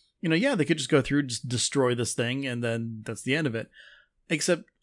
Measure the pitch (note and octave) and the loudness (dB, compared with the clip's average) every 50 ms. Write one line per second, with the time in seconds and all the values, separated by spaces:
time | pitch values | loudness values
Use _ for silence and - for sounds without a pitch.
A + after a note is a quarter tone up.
0 | _ _ _ - - E3+ D#3+ E3 A3 C#4 C#4+ G3 D3 - F3 D3+ C3+ B2+ D#3 C#3+ | _ _ _ -4 0 2 2 4 2 2 2 2 2 2 2 0 0 2 4 4
1 | B2+ - C#3 D3 C#3+ C3 A#2 - - B2+ B2 A#2 - - - C#3 C3 B2 B2 A#2+ | 4 4 2 0 0 0 -4 -6 -6 -4 -2 -2 -2 0 2 2 2 2 2 0
2 | A#2+ A2+ - - A#2+ A#2 B2 C#3 C#3 C3+ A#2+ A#2+ A#2+ A#2 A#2 A#2 A#2 A#2 A2+ A2 | -2 -4 -2 -2 -2 -2 -2 -4 -4 -6 -4 -4 -2 -2 -2 -2 -4 -6 -8 -10
3 | G#2+ - A2+ - - B2+ C3 D#3+ D#3+ C#3 A2 A2+ A2 - _ - - - - - | -10 -10 -10 -6 -2 0 0 2 2 0 -2 -2 -6 -8 _ -20 -20 -20 -20 -20
4 | _ _ _ _ _ - E3+ D3+ - - F3 D#3+ - _ _ _ | _ _ _ _ _ -4 -2 0 2 2 2 0 0 _ _ _